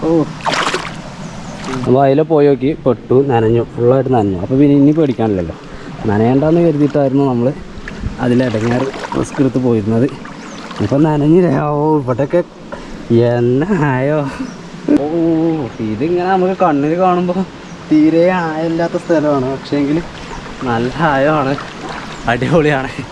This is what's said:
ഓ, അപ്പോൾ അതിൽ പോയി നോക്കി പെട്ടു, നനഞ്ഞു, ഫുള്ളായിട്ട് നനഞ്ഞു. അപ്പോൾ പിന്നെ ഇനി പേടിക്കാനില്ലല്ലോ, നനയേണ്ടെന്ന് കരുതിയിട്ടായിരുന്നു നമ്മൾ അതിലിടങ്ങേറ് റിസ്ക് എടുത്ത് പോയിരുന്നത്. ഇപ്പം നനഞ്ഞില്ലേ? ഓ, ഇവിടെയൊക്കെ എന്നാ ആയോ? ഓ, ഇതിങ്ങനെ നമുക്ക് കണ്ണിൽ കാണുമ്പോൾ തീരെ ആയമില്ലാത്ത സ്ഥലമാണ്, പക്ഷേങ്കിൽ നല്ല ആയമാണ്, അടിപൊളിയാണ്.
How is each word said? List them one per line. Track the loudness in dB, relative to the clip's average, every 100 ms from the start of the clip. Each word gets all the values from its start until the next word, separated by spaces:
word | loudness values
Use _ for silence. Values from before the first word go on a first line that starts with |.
| 2
ഓ, | 0 0 -4 -4 -2 -2 -4 -8 -12 -14 -12 -12 -12 -12 -12 -8 -6
അപ്പോൾ | 2 4 4
അതിൽ | 4 2
പോയി | 4 4
നോക്കി | 4 0 -2 0
പെട്ടു, | -2 2 2 4
നനഞ്ഞു, | 2 2 2 0 0
ഫുള്ളായിട്ട് | 2 4 4 2
നനഞ്ഞു. | 2 -2 -2
അപ്പോൾ | 2
പിന്നെ | 4 6
ഇനി | 4 4
പേടിക്കാനില്ലല്ലോ, | 2 2 0 0 -2 -8 -14 -16 -14 -8 -2
നനയേണ്ടെന്ന് | 2 4 4 2 4 2
കരുതിയിട്ടായിരുന്നു | 2 2 2 2 2 2
നമ്മൾ | 2 0 -2 -10 -14 -12 -8 -8 -4
അതിലിടങ്ങേറ് | 0 2 2 0 -2 -2 -2 -6 -6 -4
റിസ്ക് | -4 0
എടുത്ത് | 0 2 2
പോയിരുന്നത്. | 0 2 0 0 -2 -14 -16 -16 -16 -14 -4
ഇപ്പം | 0 2 2
നനഞ്ഞില്ലേ? | 2 4 4 4 2 0
ഓ, | 0 2 2
ഇവിടെയൊക്കെ | 0 -2 0 0 -2 -8 -16 -14 -14 -14 0 2 4
എന്നാ | 2 2 2 0 0 2
ആയോ? | 0 0 0 -2 -6 -10 -12 -16 -10 -2 -2
ഓ, | 0 0 0 2 0 -2 -4 -6 -6
ഇതിങ്ങനെ | -2 -2 -2 0
നമുക്ക് | 0 0 2
കണ്ണിൽ | 0 2 0 2
കാണുമ്പോൾ | 2 2 0 -2 -4 -8 -16 -16 0
തീരെ | 4 6 6 4 2
ആയമില്ലാത്ത | -2 -4 -2 -2 -2 -4 0
സ്ഥലമാണ്, | 2 2 0 0
പക്ഷേങ്കിൽ | -4 -4 -2 0 0 -4 -12 -12 -12 -12 -8 -4
നല്ല | -2 -2 0 0
ആയമാണ്, | 2 2 2 0 -2 -6 -12 -12 -12 -12 -10 -2
അടിപൊളിയാണ്. | -2 2 4 4 2 -2 -8 -12